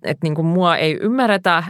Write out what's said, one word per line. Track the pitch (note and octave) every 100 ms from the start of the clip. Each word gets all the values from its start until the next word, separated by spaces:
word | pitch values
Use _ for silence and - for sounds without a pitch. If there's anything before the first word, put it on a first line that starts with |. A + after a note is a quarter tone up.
et | - C#3+
niinku | D#3+ D3+
mua | E3 F3 F3+ E3
ei | D#3+ D3+
ymmärretä | G#3+ C4 A#3+ G3 F#3 E3+ E3